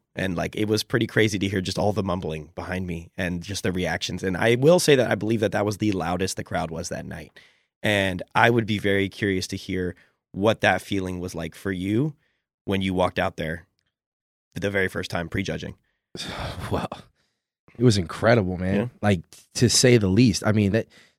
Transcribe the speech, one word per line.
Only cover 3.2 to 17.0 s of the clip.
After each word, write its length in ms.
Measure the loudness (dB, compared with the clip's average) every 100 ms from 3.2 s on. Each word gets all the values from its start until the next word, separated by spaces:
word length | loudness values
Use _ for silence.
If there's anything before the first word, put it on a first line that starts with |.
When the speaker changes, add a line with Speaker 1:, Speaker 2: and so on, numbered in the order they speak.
| -4 -4
Speaker 1:
just 220 | -6 -6
the 80 | -4
reactions. 500 | -2 -2 -4 -6 -6
And 140 | -4 0
I 180 | 2 4
will 240 | 6 6
say 160 | 6 4
that 140 | 4
I 60 | 0
believe 240 | 0 0
that 120 | 0
that 120 | 0 -2
was 120 | 0
the 120 | 0
loudest 460 | 0 -2 -2 -4 -6
the 60 |
crowd 260 | -6 -4 -4
was 200 | -6 -8
that 160 | -8 -10
night. 240 | -12 -16 -20 _ _ _ _
And 400 | 0 0 0 -4 -2 4
I 160 | 4
would 160 | 4 0
be 100 | 0
very 320 | 0 2 0
curious 380 | -2 -2 -2 -4
to 100 | -8
hear 380 | -6 -6 -6 -8 _ _ _
what 300 | -2 0 2
that 200 | 2 0
feeling 360 | -2 -4 -4 -6
was 140 | -8
like 220 | -8 -10 -8
for 160 | -6
you 420 | -4 -2 0 -2 -6 _ _ _ _ -4
when 160 | -2
you 100 | 0
walked 240 | 0 0 0
out 200 | -4 -4
there 280 | -8 -8 -12 _ _ _ _ _ _ _ _
the 160 | -6 -2
very 180 | 0 -2
first 220 | -4 -6
time 180 | -6 -4
prejudging. 480 | -4 -4 -6 -8 -14 _ _ _ -14
Speaker 2:
<sighs> 80 | -10 -8 -10 -8 -6
Well, 180 | -6 -6 -12